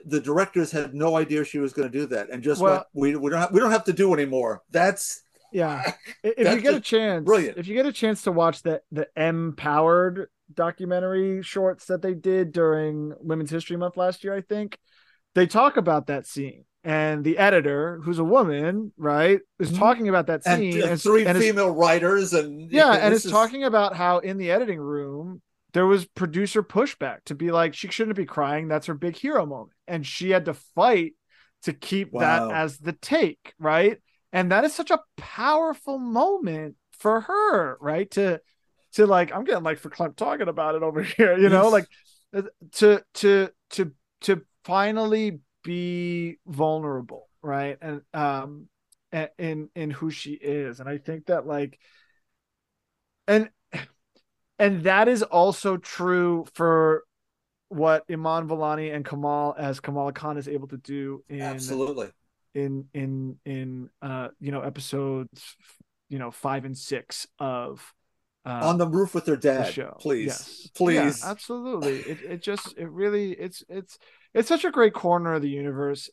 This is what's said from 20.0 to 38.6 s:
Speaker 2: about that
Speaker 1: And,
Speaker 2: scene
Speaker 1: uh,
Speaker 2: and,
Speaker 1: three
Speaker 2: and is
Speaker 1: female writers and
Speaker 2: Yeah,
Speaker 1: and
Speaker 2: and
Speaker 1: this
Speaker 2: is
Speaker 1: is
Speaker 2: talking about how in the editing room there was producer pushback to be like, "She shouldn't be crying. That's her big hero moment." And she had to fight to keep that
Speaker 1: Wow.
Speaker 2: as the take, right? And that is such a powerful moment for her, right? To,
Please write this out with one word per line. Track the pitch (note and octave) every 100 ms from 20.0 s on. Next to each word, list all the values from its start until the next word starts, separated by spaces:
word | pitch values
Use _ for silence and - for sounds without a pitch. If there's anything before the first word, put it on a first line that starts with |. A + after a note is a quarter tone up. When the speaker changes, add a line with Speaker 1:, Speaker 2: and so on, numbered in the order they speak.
| G#3+
Speaker 2:
about | F#3 D#3+
that | D#3 F3+
Speaker 1:
And, | F3
Speaker 2:
scene | F#3+ E3+
Speaker 1:
uh, | F3
Speaker 2:
and, | E3
Speaker 1:
three | G3+ A3 G3
Speaker 2:
and | F#3
is |
Speaker 1:
female | A3 G3+ F#3+
writers | D#3+ E3 E3 F3 G3 F#3
and | E3+ D3 D3 E3
Speaker 2:
Yeah, | C#4+ D4
Speaker 1:
and | G3+
Speaker 2:
and | G#3
Speaker 1:
this | A3
Speaker 2:
is | F#3+
Speaker 1:
is |
Speaker 2:
talking | G#3+ A3+ C4+
about | C4+ G#3+ G3+ E3+
how | F3+ F3+
in | F#3+ G3
the | F3
editing | F#3+ G3+ E3
room | C#3+ D3 C#3 C#3+ F3 F3+ _ _ _
there | F3 F#3
was | G3 F3
producer | - F3+ E3+ G3+ G#3+
pushback | - G3+ C#4 - C3+ G#2 -
to | D3
be | E3+
like, | E3+ E3
"She | - F#3
shouldn't | - A3 G3+
be | D#3
crying. | - C#3 D3+ D#3+
That's | D#3 D#3+
her |
big | D3 F3 E3
hero | C#4 C#4+ D3+
moment." | C3 - _ -
And | E3 C#3
she | - F#3
had | F#3 E3
to |
fight | C#3+ _ E3+ A#3+ G3+ E3 - _ _ _ _
to | -
keep | D3 - G3 G3 A#2+
that | D#3 E3
Speaker 1:
Wow. | -
Speaker 2:
as | D#3+ D#3 C3+
the | D3+
take, | E3 - D#4+ F#3 - - _
right? | D#3 D#3+ G3+ - _ _ _
And | F#3 F#3
that | G3 D4+
is |
such | - D#4
a | E4 - -
powerful | - - C4 D4+ D#4+ D4 - C4+
moment | B3 A3+ F4 G4 G3 D#3 D3+ - _
for | - G#3+ A3
her, | A3 G4+ G#4+ A3 D3 B2+
right? | D3 D#3+ G3+
To, | G3+ G3 E3 - _